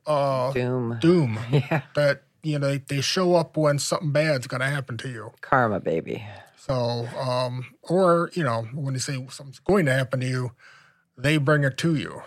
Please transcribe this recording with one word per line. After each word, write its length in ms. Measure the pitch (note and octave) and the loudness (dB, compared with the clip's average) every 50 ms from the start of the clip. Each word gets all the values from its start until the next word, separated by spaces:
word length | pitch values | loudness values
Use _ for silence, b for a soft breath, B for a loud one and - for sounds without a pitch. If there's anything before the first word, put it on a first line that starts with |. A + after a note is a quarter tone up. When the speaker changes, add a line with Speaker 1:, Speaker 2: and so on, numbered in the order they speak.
| - | -4
Speaker 1:
uh, 460 | D#3 D3+ C#3+ C#3+ C#3 C3+ C3 B2 C3 C3+ | -2 0 2 2 2 0 0 0 -2 0
Speaker 2:
Doom. 440 | B2+ B2 B2 B2+ B2+ A#2+ A#2 A#2 A2+ | 0 0 0 0 -2 -2 -2 -2 2
Speaker 1:
doom. 400 | C3+ D#3+ F3+ F3 D3 A#2+ A2 A2 A#2+ | 4 4 6 6 4 2 0 -4 -2
Speaker 2:
<laughs> 60 | A#2 | 0
Yeah. 300 | C3+ D3 C3 - E3 D3 - - - | 0 0 2 0 -2 -4 -4 -4 -2
Speaker 1:
That, 280 | D3 C#3+ C#3+ C3+ - _ _ _ _ - | 2 2 2 2 0 _ _ _ _ -6
you 160 | D#3 D3 C#3+ | -4 -2 -2
know, 80 | C#3+ | -2
they, 100 | C#3 C#3 | -2 -2
they 240 | C#3 C#3 - C#3+ C#3 | -4 -4 -4 -4 -2
show 340 | C3 - - F#3 F#3 F3 F3 | -2 -2 0 2 2 4 4
up 220 | E3+ D#3 - - | 4 2 0 0
when 220 | D#3+ D#3 D3 C#3+ C#3 | 0 2 2 2 0
something 320 | - - - - - D3 | 0 -2 -4 -2 -2 0
bad's 340 | C#3 D3 D#3 D#3+ D3 B2+ A#2+ | 0 2 2 2 0 -2 -2
gonna 220 | - C3 B2 C3 C3+ | -4 -4 -4 -2 -2
happen 280 | D3 C#3+ C3 - B2 | -2 -4 -6 -8 -8
to 120 | A2 - C3+ | -10 -8 -10
you. 220 | B2 A2 G#2+ A2+ - _ | -10 -10 -12 -14 -16 _
Speaker 2:
Karma, 380 | - - C#3+ C3 B2 A2+ G2+ F2 | -2 2 4 6 6 4 2 0
baby. 440 | - F2+ D#2+ E2 - - - A2+ G#2+ B B B B B B _ - | 0 0 0 0 -2 -4 -8 -8 -10 B B B B B B _ -6
Speaker 1:
So, 400 | - C3+ B2+ A#2+ A#2+ A#2+ A#2+ A#2 A#2+ - | -4 -2 -2 -2 -2 -2 -4 -6 -6 -6
um, 480 | C3 C3+ B2+ B2 B2+ B2+ B2 B2 B2+ B2 - - _ - | -6 -4 -2 -2 -2 -2 -4 -4 -8 -10 -12 -16 _ -4
or, 460 | - E3 F#3 F#3+ F3 E3+ E3+ E3+ E3+ - | 0 2 4 6 6 4 4 2 0 -2
you 100 | F3 D#3+ | -2 0
know, 200 | B2+ A2+ A2+ A2+ A2 B2 | 0 0 -2 -4 -6 -8
when 200 | D#3+ C#3 C3+ C3 | -6 -6 -4 -4
you 60 | B2+ | -4
say 140 | - - C#3 B2+ C3 C3 | -4 -4 -6 -6 -8 -10
something's 300 | - - C#3 C#3 C3 - | -14 -16 -16 -18 -20 -6
going 260 | _ - F#3+ G#3 E3 | _ 2 2 4 4
to 80 | C3+ C3 | 4 2
happen 260 | C3+ C3+ B2+ - B2+ | 2 0 -2 -2 -4
to 80 | B2+ | -2
you, 240 | B2+ C3 B2+ B2+ A#2 b b b b b b b b b b b _ _ | -2 -2 -4 -4 -6 b b b b b b b b b b b _ _
they 200 | - B2 C#3+ D#3 | -2 0 2 2
bring 260 | D#3 C#3 D3 D3+ D3 C#3+ | 2 4 4 4 4 2
it 140 | C3+ C3+ | 0 -2
to 180 | - - E3+ D#3+ | 0 0 0 0
you. 260 | C3+ F2 E2 C#2+ - - | 0 -2 -4 -8 -12 -16